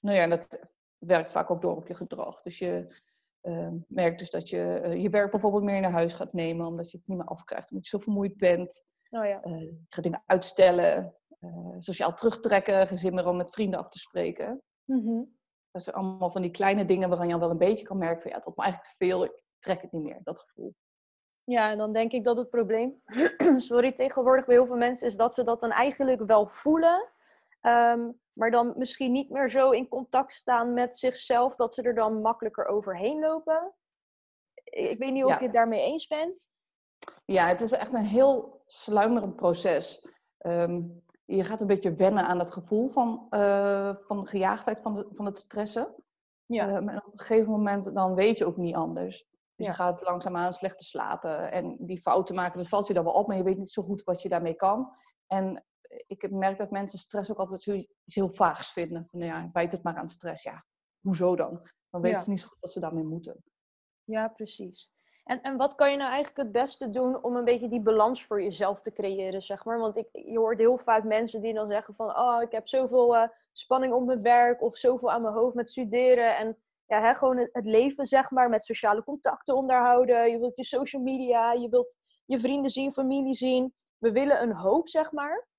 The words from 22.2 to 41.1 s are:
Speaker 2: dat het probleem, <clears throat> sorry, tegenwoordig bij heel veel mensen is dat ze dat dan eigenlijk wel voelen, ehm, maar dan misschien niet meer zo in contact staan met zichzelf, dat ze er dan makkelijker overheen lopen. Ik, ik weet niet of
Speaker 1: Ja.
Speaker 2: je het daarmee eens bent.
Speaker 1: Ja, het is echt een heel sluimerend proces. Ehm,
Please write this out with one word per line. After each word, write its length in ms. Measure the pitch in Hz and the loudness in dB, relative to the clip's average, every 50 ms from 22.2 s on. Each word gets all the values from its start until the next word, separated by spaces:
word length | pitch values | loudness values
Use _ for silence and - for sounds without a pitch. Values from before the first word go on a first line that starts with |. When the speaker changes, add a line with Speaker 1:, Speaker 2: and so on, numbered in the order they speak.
| 208 | 2
Speaker 2:
dat 120 | 240 240 | 2 2
het 140 | 226 247 247 | 2 0 -2
probleem, 520 | - 240 226 185 226 220 233 262 277 - _ | 0 -2 0 2 0 0 0 -2 -6 -10 _
<clears throat> 500 | - 214 240 302 - - - 277 349 285 | -10 0 2 2 2 2 4 4 6 6
sorry, 360 | 254 240 - 233 240 240 262 254 | 6 4 2 2 4 4 4 2
tegenwoordig 540 | - 254 269 - 269 247 247 262 262 262 | 0 -2 -2 0 2 4 6 6 4 6
bij 80 | 254 247 | 8 8
heel 120 | 240 254 | 8 8
veel 100 | 247 247 | 6 2
mensen 300 | 240 240 240 254 247 - | 0 0 0 0 -2 -4
is 100 | 240 202 | -4 0
dat 180 | 196 226 240 233 | 2 2 2 2
ze 80 | - 247 | 0 0
dat 180 | 220 233 233 | 0 0 0
dan 100 | - 233 | 0 -2
eigenlijk 520 | - - 240 285 262 - 277 262 254 - 226 | 2 2 2 2 2 0 2 2 2 0 4
wel 200 | 202 220 214 208 | 6 6 6 6
voelen, 640 | 208 - - - 285 311 320 330 330 339 370 466 - _ _ _ _ _ _ _ _ _ _ | 4 -2 -4 2 2 4 6 6 6 4 4 0 -4 _ _ _ _ _ _ _ _ _ _
ehm, 500 | _ 233 240 240 240 233 233 233 233 233 240 _ _ _ _ | _ 4 4 6 6 6 4 2 -2 -6 -8 _ _ _ _
maar 180 | - 220 233 | -2 0 2
dan 240 | 233 240 240 240 - | 4 4 2 2 0
misschien 360 | - 254 247 - - 269 254 247 | -4 -6 -6 -4 -4 -2 0 0
niet 180 | 269 277 - | 0 -2 -2
meer 200 | - 269 277 254 | -2 -2 -2 0
zo 200 | 226 262 262 269 | 4 4 6 6
in 180 | 247 220 254 - | 6 4 0 -4
contact 440 | - 247 262 - - 254 269 - - | -6 -8 -8 0 0 0 0 0 -6
staan 400 | - - - 247 233 233 240 240 | -12 -2 0 2 2 2 0 0
met 240 | 240 247 247 247 | 0 0 -2 -2
zichzelf, 600 | - - 254 254 - - - 247 240 247 269 254 | -2 -2 -2 -2 -2 -2 0 2 2 2 2 2
dat 180 | - 247 220 - | 0 -2 -2 -2
ze 80 | - 226 | -4 -2
er 120 | 240 240 | -2 0
dan 260 | 226 220 214 220 220 | 0 0 0 0 0
makkelijker 460 | 214 220 233 226 - 220 214 - - | 0 0 0 0 -4 -8 -4 -4 -4
overheen 540 | - 202 208 208 196 190 175 190 233 294 311 | -2 -2 -2 -2 -4 -6 -2 -2 -2 -2 0
lopen. 540 | 302 311 320 320 320 320 311 320 339 381 381 _ _ _ _ _ _ _ _ _ _ _ _ _ _ _ _ | 0 0 -2 -2 -2 0 0 0 0 -4 -12 _ _ _ _ _ _ _ _ _ _ _ _ _ _ _ _
Ik, 200 | - _ - - - - - | -20 _ -14 -8 -4 -4 -4
ik 80 | - 208 | -2 -4
weet 140 | 254 269 262 | -4 -4 -2
niet 120 | 269 269 | 0 2
of 60 | 262 | 2
Speaker 1:
Ja. 80 | - - | 2 2
Speaker 2:
je 60 | 262 | 0
het 80 | 247 208 | 0 2
daarmee 260 | 233 233 233 226 208 | 2 2 2 2 0
eens 260 | 135 180 285 320 - | 0 -2 -2 -4 -6
bent. 420 | - 311 302 320 349 381 359 - _ _ _ _ _ _ _ _ _ _ _ - - - _ _ | -6 -4 -4 -4 -6 -6 -12 -16 _ _ _ _ _ _ _ _ _ _ _ -20 -20 -20 _ _
Speaker 1:
Ja, 220 | - 196 185 170 | -2 2 2 4
het 140 | 170 180 180 | 4 2 0
is 120 | 233 220 240 | 0 -2 -2
echt 200 | - - - 254 | -2 -2 -2 -2
een 120 | 233 208 | -2 -2
heel 580 | 208 202 233 269 277 269 247 - - - - _ | 0 4 6 6 6 6 2 -2 -8 -16 -20 _
sluimerend 720 | _ - - - - 208 214 202 226 240 233 202 190 170 | _ -18 -14 -8 0 2 2 4 4 2 0 -2 -4 -8
proces. 760 | - - 175 170 170 - 202 170 143 147 - - - _ - _ _ _ _ _ _ | 0 0 0 0 2 0 0 0 0 -2 -4 -14 -16 _ -20 _ _ _ _ _ _
Ehm, 440 | - 170 170 170 170 170 175 175 170 175 170 - _ _ | -6 -4 -2 0 0 -2 -2 -4 -6 -8 -12 -18 _ _